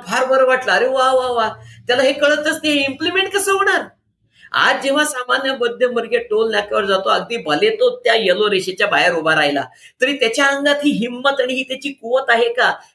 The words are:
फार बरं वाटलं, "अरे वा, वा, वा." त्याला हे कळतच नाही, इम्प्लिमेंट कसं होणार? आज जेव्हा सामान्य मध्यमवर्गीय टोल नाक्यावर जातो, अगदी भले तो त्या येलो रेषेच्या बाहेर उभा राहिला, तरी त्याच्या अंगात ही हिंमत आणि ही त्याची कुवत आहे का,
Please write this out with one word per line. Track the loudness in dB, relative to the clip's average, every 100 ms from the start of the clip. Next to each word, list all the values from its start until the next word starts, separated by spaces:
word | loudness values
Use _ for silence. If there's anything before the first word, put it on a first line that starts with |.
| -4
फार | -2
बरं | 2 2 4
वाटलं, | 2 2
"अरे | 0 2
वा, | 2 2
वा, | 2 0
वा." | -2 -2 -6 -18 -10 -2
त्याला | 2
हे | 2
कळतच | 2 2 2 -2
नाही, | -2 0 0
इम्प्लिमेंट | 0 -4 -2 -2 0
कसं | 0 0
होणार? | 0 2 0 -4 _ _ _ _ _ -8
आज | 0 0 0
जेव्हा | 0 0
सामान्य | 0 -4 -4 -2 -2 -2
मध्यमवर्गीय | -2 0 -2 -2 -2 -4
टोल | -2 0 0
नाक्यावर | -2 -2 -2
जातो, | 0 0 0
अगदी | -2 -2 -6
भले | -2 0 0
तो | 2 0 0
त्या | 0
येलो | 2 2 2 2
रेषेच्या | 2 0 -4 0
बाहेर | 2 2
उभा | 0 0
राहिला, | 2 2 -2 -6 -12 -16 -4
तरी | -2
त्याच्या | 0 -2 0 0
अंगात | 2 0 2
ही | 0
हिंमत | 0 -2 -2 -2 0
आणि | -2
ही | -4
त्याची | -6 -8 -10
कुवत | -12 -4 -2 2
आहे | 2 2
का, | 2 0 -2 -10